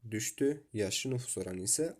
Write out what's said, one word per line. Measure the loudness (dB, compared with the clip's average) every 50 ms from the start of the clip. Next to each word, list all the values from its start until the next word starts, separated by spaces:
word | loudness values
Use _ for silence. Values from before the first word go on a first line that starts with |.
| -12 -4
düştü, | -4 -2 -2 -2 0 2 4 4 2 2 -4 _ -2
yaşlı | 0 0 2 0 0 0 0
nüfus | -2 -2 -2 -2 -4 -4
oranı | -4 -4 -4 -4
ise | 0 0 2 2 2 0 -2 -4